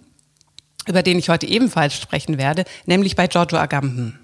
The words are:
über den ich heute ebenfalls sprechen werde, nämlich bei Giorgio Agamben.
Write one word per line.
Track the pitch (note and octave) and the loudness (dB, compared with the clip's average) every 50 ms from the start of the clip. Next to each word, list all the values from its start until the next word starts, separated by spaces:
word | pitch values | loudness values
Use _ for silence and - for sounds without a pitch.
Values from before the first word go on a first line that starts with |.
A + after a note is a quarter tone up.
| _ _ _ _ _ _ _ _ _ _ _ - _ _ _ _ - - | _ _ _ _ _ _ _ _ _ _ _ -20 _ _ _ _ -8 0
über | F3 F#3 D#3+ | 0 2 2
den | F#3 F3 F3+ | 4 2 2
ich | - - | 2 2
heute | E3+ D#3+ D3 | 0 0 0
ebenfalls | - F3+ A3+ C4 A3+ - - D3 C#3+ - | 0 2 2 2 2 2 2 0 0 0
sprechen | - - - - D#3 - - D#3 C3+ | -4 -10 -6 -6 -6 -4 -4 -4 -2
werde, | C3+ C#3 D#3 F3+ F3+ - - - - | 0 -2 0 -2 -4 -6 -8 -14 -2
nämlich | F3 F3 F#3+ G3 F#3+ - - | 0 2 2 2 0 2 0
bei | F3+ F3 | 0 2
Giorgio | - F3 E3+ D#3 E3 D#3+ | 2 0 0 2 0 -2
Agamben. | D#3+ C#3+ D3 C#3 C#3 C3+ B2 B2 A#2+ A2 - - | -2 0 -2 -2 -2 -2 -4 -4 -6 -8 -8 -12